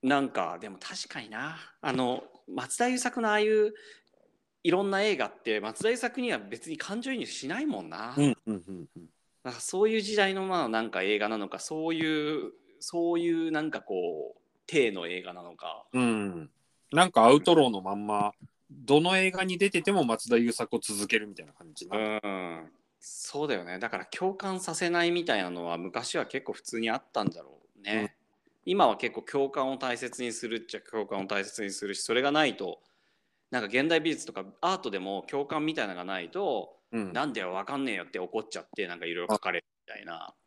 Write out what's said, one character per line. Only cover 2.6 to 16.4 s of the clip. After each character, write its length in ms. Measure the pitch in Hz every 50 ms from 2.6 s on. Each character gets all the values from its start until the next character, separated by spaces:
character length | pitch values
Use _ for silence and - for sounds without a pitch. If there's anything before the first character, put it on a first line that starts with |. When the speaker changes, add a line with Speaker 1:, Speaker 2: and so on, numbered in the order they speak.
| - - -
Speaker 1:
田 120 | - 240 247
優 100 | 254 247
作 220 | - 247 - 254
の 100 | 226 214
あ 40 | 208
あ 60 | 214
い 80 | 214 214
う 260 | 220 214 214 214 214 - - - - - _ _ _ _ _ _ _ _ _ _ _ _
い 80 | _ 160
ろ 120 | 170 185
ん 80 | 202 196
な 120 | 196 190
映 140 | 202 214 196
画 100 | 139 117
っ 160 | 101 - -
て 180 | - 113 107 107
松 240 | 101 110 113 - 185
田 60 | 220
優 60 | 247
作 240 | 254 254 240 240 269
に 120 | 247 240
は 60 | 175 113
別 300 | 101 98 - - - 160
に 80 | 160
感 240 | - - - 196 -
情 120 | - 269
移 60 | 262 233
入 80 | -
し 200 | - - - -
な 140 | 131 170 233
い 60 | 302
も 160 | 302 - 98
ん 60 | 87 78
な。 260 | 82 90 107 120 123
Speaker 2:
う 40 | 143
ん 40 | 147
う 40 | 143
ん 80 | 113 - _
う 40 | 110
ん 380 | 107 95 85 92 95 90 73 - _
う 20 | 87
ん。 100 | 85 78 _ _ _ _ _ _ _
Speaker 1:
な 80 | 127
ん 20 | 120
か 60 | 117
そ 220 | - - - 185
う 60 | 208 220
い 100 | 220 220
う 20 |
時 160 | 202 202 220
代 180 | 208 196 190 190
の 100 | 196 190
ま 180 | 190 185 175 147
あ 40 | 117
な 120 | 113 113
ん 100 | 117 110
か 120 | - 92
映 180 | 92 98 107 101
画 80 | 107 107
な 100 | 110 110
の 100 | 101 92
か、 120 | - -
そ 280 | - - 156 156 160 165
う 60 | 165
い 520 | 160 160 156 156 151 151 151 156 143 - -
う、 40 | - - _ _ _ _
そ 320 | - - - 170 170 170
う 80 | 170 170
い 100 | 170 170
う 220 | 165 165 165 160
な 80 | 160 151
ん 100 | 156 156
か 100 | - 104
こ 540 | - - 101 90 90 87 82 78 69 - -
う 40 | _ _ _ _ _ _
体 240 | - 156 156 127 113
の 160 | 98 92 85
映 160 | 85 90 92
画 100 | 90 92
な 100 | 87 90
の 120 | 87 87 85
か。 320 | - 87 85 82 113 - _
Speaker 2:
う 80 | - 127
ん。 500 | 127 117 113 107 101 98 90 82